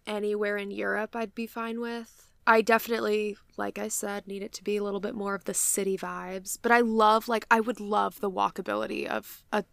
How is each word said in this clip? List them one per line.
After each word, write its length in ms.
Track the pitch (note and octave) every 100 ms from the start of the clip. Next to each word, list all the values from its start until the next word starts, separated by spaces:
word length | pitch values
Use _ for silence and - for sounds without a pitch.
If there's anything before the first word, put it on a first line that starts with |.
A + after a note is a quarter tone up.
| -
anywhere 520 | G#3+ G#3 G#3 G#3 G#3
in 120 | G3+
Europe 440 | G3+ G3+ G3 G#3+ A#3
I'd 180 | A3+ A3
be 120 | A3+
fine 320 | - A3+ A#3
with. 480 | A#3 A#3 A#3 - _ _ -
I 160 | A3+
definitely, 760 | G#3+ A3+ A3+ A3+ A3 G#3+ G#3+ G3+ _ -
like 220 | G3+ G3+
I 80 | G#3+
said, 400 | - G#3 G3+ G3+
need 140 | G3
it 80 | G3+
to 100 | - F#3
be 100 | G#3
a 80 |
little 160 | G3+ G3
bit 160 | G3+ G#3+
more 180 | G3
of 120 | G3 -
the 80 |
city 440 | F3+ - - G3 F#3+
vibes. 600 | F3+ F3+ F3+ F#3+ F#3+ -
But 120 | A#3
I 80 | A#3
love, 480 | A#3+ A3 G#3+ A3 A3+
like, 160 | A3+ -
I 120 | A3+
would 180 | A3 G#3+
love 400 | G3+ G#3 G3 -
the 100 | G3+
walkability 760 | F#3+ - E3+ F#3 G#2 A2 - -
of 360 | G#2+ - - _
a 100 | G#3 -